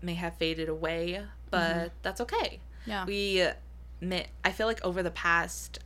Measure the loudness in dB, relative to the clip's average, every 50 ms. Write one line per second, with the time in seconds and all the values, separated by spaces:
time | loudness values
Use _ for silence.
0 | -4 -4 -2 -2 -2 -4 0 0 2 2 2 0 0 -2 -2 0 0 0 0 0
1 | 0 -2 -2 -4 -6 -8 -12 -14 -4 0 2 4 4 4 4 2 0 -2 -4 -4
2 | -4 -4 -2 -2 -2 0 2 2 2 0 -2 -8 -12 -14 -14 -10 -6 -4 -2 -2
3 | -2 0 0 0 2 4 6 6 6 4 2 -2 -8 -14 -14 -14 -14 -14 -10 -6
4 | -2 -2 0 -2 -2 -4 -2 0 0 2 2 2 2 2 2 2 0 0 2 2
5 | 0 0 0 0 2 4 4 4 4 0 -4 -8 -10 -10 -12 -12 -6